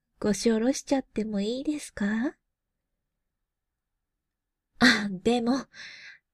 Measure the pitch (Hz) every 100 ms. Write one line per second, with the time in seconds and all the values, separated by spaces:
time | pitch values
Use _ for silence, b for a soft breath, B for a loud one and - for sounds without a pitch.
0 | _ - 208 202 233 220 233 285 - 277
1 | - - 214 208 202 247 302 302 - -
2 | 202 220 262 - _ _ _ _ _ _
3 | _ _ _ _ _ _ _ _ _ _
4 | _ _ _ _ _ _ _ - 247 220
5 | 208 185 214 240 233 269 - B B B
6 | B B _